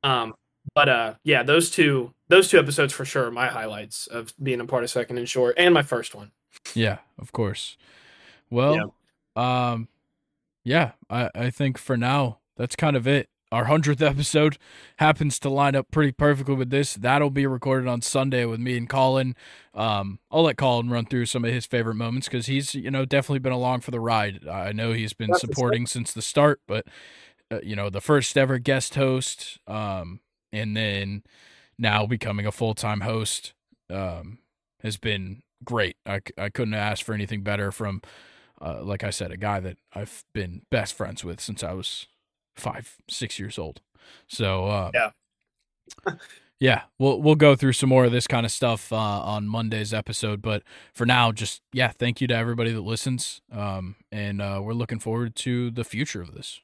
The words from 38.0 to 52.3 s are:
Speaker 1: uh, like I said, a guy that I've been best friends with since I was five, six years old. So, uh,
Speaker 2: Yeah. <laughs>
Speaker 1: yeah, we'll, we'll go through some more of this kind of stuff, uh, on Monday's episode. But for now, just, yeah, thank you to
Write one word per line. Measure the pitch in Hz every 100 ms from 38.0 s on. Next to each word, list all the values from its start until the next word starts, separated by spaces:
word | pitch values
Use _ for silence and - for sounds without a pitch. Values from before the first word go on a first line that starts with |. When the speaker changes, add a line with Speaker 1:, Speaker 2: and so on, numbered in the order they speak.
| - - - - _ _
Speaker 1:
uh, | 78 62
like | 80 98
I | 104
said, | - 90
a | 90
guy | 104 101
that | 92 87 _
I've | - 101 - _
been | 110 90 90 _
best | 127 -
friends | - 98 98
with | 87 82
since | - 95
I | 82
was | 92 90 - - _ _ _ _
five, | - - - 113 - _
six | - 113 -
years | 98 -
old. | 78 - _ _ _ - _
So, | - 104 95 95
uh, | 104 90
Speaker 2:
Yeah. | 120 110 _ _ _ _ _ _ _ _ - 190
<laughs> | - - - _ _
Speaker 1:
yeah, | 131 120 - _
we'll, | 135 131
we'll | 151
go | 151 151 135
through | 135
some | 123 135
more | 131
of | 123
this | 120 -
kind | 123
of | 113
stuff, | - 127 117 -
uh, | 110
on | 107 101 92 104 104
Monday's | 113 113 110 107
episode. | 110 104 107 110 104
But | 110 104 _ - -
for | - 120
now, | 127 117
just, | 110 110 - _
yeah, | 123 123
thank | - 120 117
you |
to | 127